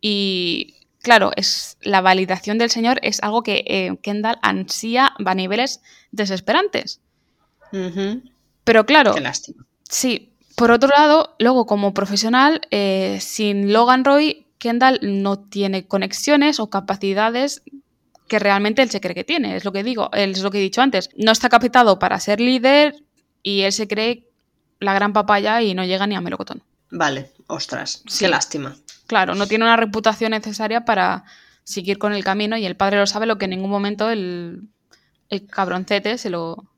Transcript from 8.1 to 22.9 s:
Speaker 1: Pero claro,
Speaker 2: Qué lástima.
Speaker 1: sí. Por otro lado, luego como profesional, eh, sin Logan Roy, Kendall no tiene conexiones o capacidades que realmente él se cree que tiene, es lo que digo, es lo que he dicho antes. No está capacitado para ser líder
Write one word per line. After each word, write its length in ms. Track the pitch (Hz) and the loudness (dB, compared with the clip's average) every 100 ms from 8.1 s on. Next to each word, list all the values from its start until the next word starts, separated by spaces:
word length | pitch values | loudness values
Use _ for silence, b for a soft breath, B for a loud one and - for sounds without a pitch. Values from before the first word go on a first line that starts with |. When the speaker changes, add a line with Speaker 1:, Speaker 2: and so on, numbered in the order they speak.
| 233 - _ _ _ | -6 -12 _ _ _
Speaker 1:
Pero 200 | - 226 | 2 4
claro, 300 | 214 302 240 | 6 4 4
Speaker 2:
Qué 60 | - | 2
lástima. 420 | 127 - - - - _ - | -4 -8 -14 -20 -20 _ -10
Speaker 1:
sí. 380 | - 254 233 _ _ _ - | -4 -2 -4 _ _ _ 2
Por 160 | 233 | 4
otro 180 | 233 269 | 6 6
lado, 460 | 285 302 311 311 _ | 6 6 6 4 _
luego 260 | 233 262 | 2 4
como 300 | 220 208 202 | 2 0 0
profesional, 680 | 196 196 202 214 247 277 320 - | -2 -2 -2 0 4 4 2 -2
eh, 460 | 208 196 190 190 196 | -2 0 0 -2 -4
sin 500 | - - 214 202 202 | -8 -2 0 0 2
Logan 320 | 214 240 254 | 4 4 4
Roy, 420 | 262 285 302 - _ _ | 6 4 4 -2 _ _
Kendall 400 | 233 233 262 262 | -4 2 4 2
no 360 | 202 196 196 196 | -2 -2 -2 -4
tiene 480 | 202 196 196 190 185 | -6 -4 -2 -4 -4
conexiones 760 | 196 196 - - 294 285 294 | -4 -4 -4 2 4 4 0
o 80 | 214 | -4
capacidades 960 | 196 196 196 196 196 220 240 277 285 - 277 _ _ _ _ _ | -4 -4 -4 -2 0 0 0 -4 -6 -16 -20 _ _ _ _ _
que 100 | 220 | 0
realmente 440 | 202 196 208 220 | 2 2 2 0
él 80 | 247 | 0
se 100 | 202 | -2
cree 140 | 196 | -6
que 100 | 175 | -8
tiene, 320 | 190 330 214 190 | -6 -4 -4 -6
es 80 | |
lo 80 | 196 | -6
que 100 | 190 | -6
digo, 280 | 214 240 - | -6 -4 -4
es 300 | - 196 190 | -2 -2 -2
lo 80 | 196 | -4
que 80 | 202 | -2
he 20 | |
dicho 220 | 190 196 | -2 2
antes. 260 | 269 202 185 - | 2 0 -6 -2
No 160 | 220 | 0
está 160 | 220 247 | 2 4
capacitado 500 | 240 233 247 233 190 | 4 4 4 6 4
para 220 | 185 190 | 2 -2
ser 200 | - 208 | -2 0
líder 520 | 240 254 247 285 294 | 2 2 4 4 4